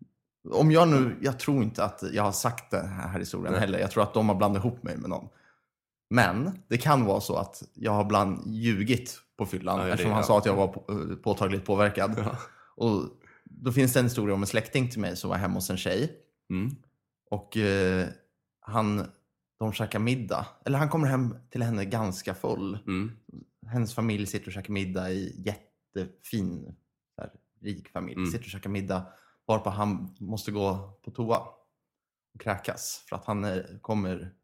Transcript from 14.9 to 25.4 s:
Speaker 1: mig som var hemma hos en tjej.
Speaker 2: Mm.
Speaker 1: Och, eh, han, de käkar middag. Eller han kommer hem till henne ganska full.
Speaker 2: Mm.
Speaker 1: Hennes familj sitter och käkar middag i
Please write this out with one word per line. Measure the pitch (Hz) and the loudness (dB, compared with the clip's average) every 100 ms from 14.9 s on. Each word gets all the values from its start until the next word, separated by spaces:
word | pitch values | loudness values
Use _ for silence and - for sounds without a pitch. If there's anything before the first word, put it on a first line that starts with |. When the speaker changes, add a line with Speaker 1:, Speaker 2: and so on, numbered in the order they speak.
| 113 | -2
Speaker 1:
mig | 95 90 | -4 -4
som | 95 | -4
var | 95 | -2
hemma | 95 | 0
hos | 92 92 | -2 -2
en | 92 | -4
tjej. | - 95 160 - _ _ - | 0 0 -2 -6 _ _ -8
Speaker 2:
Mm. | 92 113 139 _ _ _ _ - | -4 -4 -6 _ _ _ _ -8
Speaker 1:
Och, | 101 - 110 | -8 -4 0
eh, | 104 98 92 92 90 - _ _ _ _ | 2 4 4 2 0 -6 _ _ _ _
han, | - 113 107 104 - - _ _ _ - | -6 0 0 0 -4 -10 _ _ _ -6
de | 110 | -6
käkar | - 107 107 | -4 -4 -2
middag. | 113 131 101 - - - - | 0 0 -2 -6 -6 -8 -2
Eller | 139 | 0
han | 151 | 2
kommer | 165 139 | 2 2
hem | 131 123 - - | 2 0 -4 -10
till | - | -4
henne | 117 107 98 | -2 -2 -2
ganska | 113 104 95 - 95 | -2 -2 -4 -8 -6
full. | - 107 98 104 - | -4 -4 -4 -8 -4
Speaker 2:
Mm. | 92 110 113 _ - - _ 110 | -4 -4 -8 _ -20 -20 _ -6
Speaker 1:
Hennes | 123 113 - | -2 -2 -2
familj | 113 104 98 | -2 0 -2
sitter | 101 - | -6 -8
och | |
käkar | 98 95 | -10 -6
middag | 101 95 92 92 | -4 -2 -2 -4
i | 92 95 - | -4 -6 -8